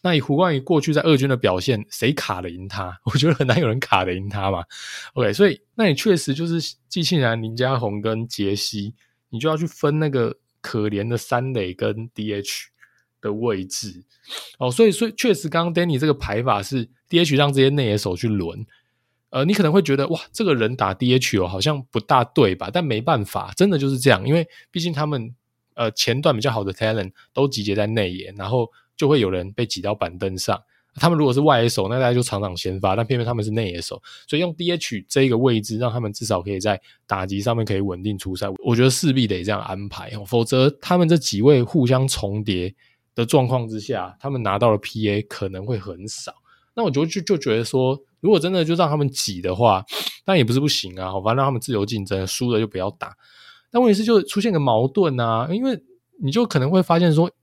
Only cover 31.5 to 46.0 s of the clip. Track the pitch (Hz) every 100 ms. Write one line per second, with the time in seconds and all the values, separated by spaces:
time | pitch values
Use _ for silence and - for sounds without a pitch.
31.5 | 127 117 - 98 127 123 123 123 101 101
32.5 | 87 92 95 98 101 113 127 117 117 107
33.5 | 107 104 85 - - - - - 147 175
34.5 | 160 175 175 - 107 - 135 135 113 127
35.5 | 113 107 110 123 117 110 104 107 95 95
36.5 | 95 104 95 _ _ - 98 95 98 113
37.5 | 117 107 98 98 90 101 98 95 92 101
38.5 | 95 - 117 131 123 165 131 110 92 92
39.5 | 104 - 95 101 - 98 110 101 120 117
40.5 | 131 135 139 - 180 165 165 - 101 127
41.5 | 139 120 160 123 131 135 - 101 104 107
42.5 | 92 90 - _ _ _ - 117 147 123
43.5 | 127 113 110 107 107 90 - 139 131 104
44.5 | 101 117 104 - 110 104 101 107 - 98
45.5 | 92 104 117 95 87